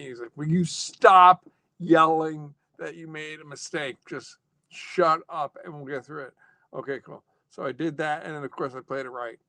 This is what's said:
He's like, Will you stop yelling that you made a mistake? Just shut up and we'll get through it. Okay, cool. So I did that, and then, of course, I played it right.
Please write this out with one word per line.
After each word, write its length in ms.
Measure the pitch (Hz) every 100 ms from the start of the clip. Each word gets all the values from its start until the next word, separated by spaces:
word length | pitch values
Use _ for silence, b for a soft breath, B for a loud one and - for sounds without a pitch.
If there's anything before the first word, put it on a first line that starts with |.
| 143
He's 120 | 120
like, 120 | 120
Will 120 | - 151
you 180 | 170
stop 800 | 170 - - - 226 190 180 180 _ _ _ _
yelling 720 | 170 160 160 160 160 156 147 147 _ _
that 160 | 160
you 120 | 160 165
made 320 | 156 151 156
a 60 |
mistake? 520 | 151 139 - 165 143 113 _
Just 300 | 147 - - _ _ _
shut 520 | - - - 170 160 -
up 280 | 165 139 -
and 100 | -
we'll 120 | 151
get 200 | 135 139
through 180 | 120 151
it. 100 | 131 _ b b b
Okay, 260 | - 131 135
cool. 180 | - 123 _ _ _
So 160 | -
I 80 | 143
did 240 | 123 160 147
that, 260 | 156 151
and 80 | 175
then, 100 | 156
of 80 | 139
course, 220 | - 139
I 40 | 127
played 260 | - 139
it 40 | 131
right. 280 | 127 120 113